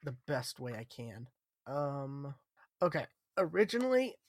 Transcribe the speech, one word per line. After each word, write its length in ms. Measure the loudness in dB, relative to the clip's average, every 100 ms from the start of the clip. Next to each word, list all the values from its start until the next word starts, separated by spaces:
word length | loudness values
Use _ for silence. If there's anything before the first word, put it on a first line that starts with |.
the 80 | -10
best 480 | -8 -4 -2 -2 -6
way 140 | -8
I 100 | -8
can. 440 | -10 -12 -12 -12 -16 _ _ _ -6
Um, 680 | -2 -2 -2 -6 -8 -10 -12 _ _ _ _
okay. 260 | 2 2 -4 _ _ -2
Originally, 760 | 2 4 4 2 4 4 4 -2